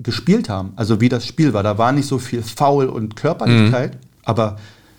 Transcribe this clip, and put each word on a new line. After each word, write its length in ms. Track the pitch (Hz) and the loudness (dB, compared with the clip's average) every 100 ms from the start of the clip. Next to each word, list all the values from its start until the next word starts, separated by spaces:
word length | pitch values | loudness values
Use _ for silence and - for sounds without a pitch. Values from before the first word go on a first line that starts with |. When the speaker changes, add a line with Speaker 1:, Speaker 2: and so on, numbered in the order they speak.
Speaker 1:
gespielt 460 | - 113 - 214 - | -6 -4 2 2 2
haben. 240 | 95 95 - | -4 -6 -4
Also 260 | 107 110 | 0 4
wie 80 | 123 | 4
das 160 | 123 - | 2 -4
Spiel 260 | - 151 | 0 0
war. 100 | 104 | 2
Da 140 | 101 104 | 0 2
war 160 | 117 | 2
nicht 160 | 143 139 | 2 -2
so 100 | 131 | -4
viel 240 | - 120 | -4 -6
Foul 440 | 117 - 143 143 131 | -6 0 2 2 0
und 300 | 127 107 107 | -2 -8 -4
Körperlichkeit, 800 | 143 170 123 117 107 123 135 - | -4 -2 2 4 4 2 -2 -8
Speaker 2:
Mhm. 40 | - _ | -20 _
Speaker 1:
aber 320 | - 127 110 101 - - _ | -4 0 0 -4 -16 -20 _